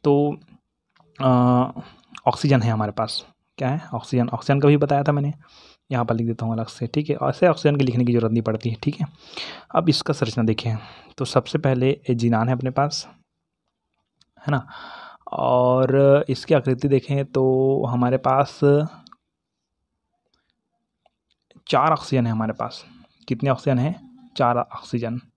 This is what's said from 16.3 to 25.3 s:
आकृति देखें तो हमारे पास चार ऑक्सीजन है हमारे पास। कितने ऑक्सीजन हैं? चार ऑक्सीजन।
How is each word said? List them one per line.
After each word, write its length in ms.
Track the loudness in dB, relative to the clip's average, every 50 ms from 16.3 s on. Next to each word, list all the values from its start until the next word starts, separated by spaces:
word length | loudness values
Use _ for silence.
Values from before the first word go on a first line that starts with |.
| -4 -6 0 2 2
आकृति 340 | 2 4 2 -2 0 2
देखें 380 | 2 2 2 2 0 -2 -2 -2
तो 600 | -2 0 0 2 2 2 2 2 2 2 0 0
हमारे 320 | -2 0 0 2 2 0
पास 420 | 0 2 2 2 2 2 0 0 2 4 4 4 4 2 -2 -8 -18 _ -20 -20 _ _ _ _ _ _ _ _ _ _ _ _ _ _ _ _ _ _ _ _ _ _ _ _ _ _ _ _ _ _ _ _ _ _ _ _ _ _ _ _ _ _ _ _ _ _ _ _ -20 _
चार 240 | -2 0 2 2 2
ऑक्सीजन 340 | 0 -2 -2 -2 0 0 0
है 60 | 0
हमारे 220 | 0 -2 -2 -4 -4
पास। 320 | -6 -8 -10 -10 -16 -20 -20 -20 -20 -20 _ _ _ _
कितने 220 | -8 -6 -2 0 -2
ऑक्सीजन 300 | -2 0 0 -2 0 0
हैं? 400 | 0 -2 -4 -8 -14 -20 -20 -20 -20 -18 _
चार 200 | 0 0 2 2
ऑक्सीजन। 640 | 0 -4 _ -10 -18 -12 -8 -6 -6 -6 -6 -8 -10 _ _